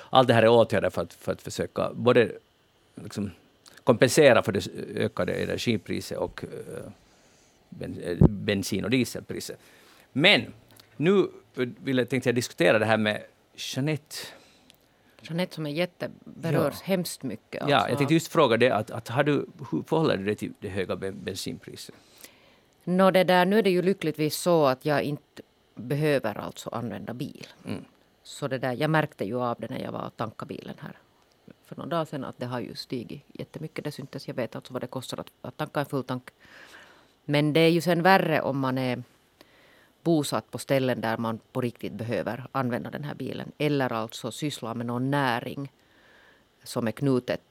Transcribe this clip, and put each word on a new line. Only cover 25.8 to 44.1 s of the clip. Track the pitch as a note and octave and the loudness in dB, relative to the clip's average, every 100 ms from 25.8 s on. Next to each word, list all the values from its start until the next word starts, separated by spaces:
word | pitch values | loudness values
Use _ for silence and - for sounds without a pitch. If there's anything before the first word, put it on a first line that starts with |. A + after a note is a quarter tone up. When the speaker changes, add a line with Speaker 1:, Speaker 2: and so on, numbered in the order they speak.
| A#2+ C#3+ D#3 C3+ G#2+ G2+ | -4 0 2 2 0 -6
Speaker 2:
alltså | E2 - - | -10 -10 -8
använda | A#2 A#2+ G2+ G2+ | -6 -6 -8 -10
bil. | A#2+ C#3+ - - - - | -8 -10 -12 -20 -16 -10
Speaker 1:
Mm. | F#2+ - _ _ _ | -10 -10 _ _ _
Speaker 2:
Så | - - C#3 | -20 -10 -6
det | C3 | -4
där, | C3 | -4
jag | A#2+ D3+ | -2 2
märkte | D#3 D3+ - | 2 0 -4
ju | G2+ B2 | -6 -2
av | B2 A#2 | -4 -4
det | - | -6
när | B2+ | -8
jag | - | -8
var | A#2 A2+ | -8 -10
och | - | -8
tankade | A2+ - - | -8 -8 -12
bilen | - - - | -12 -12 -14
här | - - _ _ _ _ - - - | -16 -18 _ _ _ _ -20 -20 -18
för | - | -12
någon | C3 | -6
dag | E3 D#3 | -4 -4
sedan, | C#3 | -8
att | - - | -10 -10
det | B2 | -8
har | B2 | -8
ju | - | -8
stigit | - - B2+ - D3 _ | -12 -10 -8 -10 -14 _
jättemycket. | - - C#3 D#3 - | -14 -14 -12 -12 -10
Det | D3 | -10
syntes, | - C#3 C3+ - | -10 -12 -12 -10
jag | |
vet | - A2+ C3+ | -8 -8 -8
alltså | - | -10
vad | B2+ | -10
det | B2+ | -8
kostar | C3 - - | -10 -10 -12
att, | - _ | -12 _
att | A2+ - | -16 -10
tanka | D3+ D3+ | -6 -6
en | C#3 | -4
full | C#3 | -4
tank. | B2 B2+ - _ - - - - - - _ _ | -4 -6 -8 _ -20 -20 -20 -20 -20 -20 _ _
Men | - D3 D3+ | -2 2 4
det | D3+ | 4
är | E3 | 6
ju | E3+ | 4
sen | E3+ E3+ | 2 2
värre | E3+ F#3+ D#3+ D3+ | 6 4 4 0
om | A#2 C#3 | 0 -2
man | C3 C3 | -2 -2
är | B2+ B2 A#2+ _ _ _ - _ _ _ _ _ | -2 -4 -8 _ _ _ -20 _ _ _ _ _
bosatt | E3+ D#3+ C#3 A2+ - | 0 2 2 -4 -4
på | - | -10
ställen | - C#3 B2+ A#2 | 0 2 2 0
där | A2 A2+ | -2 -2
man | A2+ A2+ _ | -2 -4 _
på | C3 | -4
riktigt | A#2+ - G2+ | -4 -6 -10
behöver | G2+ A2+ G2+ E2+ B2 B2 | -8 -4 -2 -4 -6 -6
använda | C3+ B2 A#2 A#2+ | -4 -2 -4 -6
den | C3 | -10
här | C#3+ | -10
bilen. | - B2 - - - | -10 -10 -10 -10 -4
Eller | D3 C#3+ B2+ | 0 2 0
alltså | A2+ A2+ | -2 -6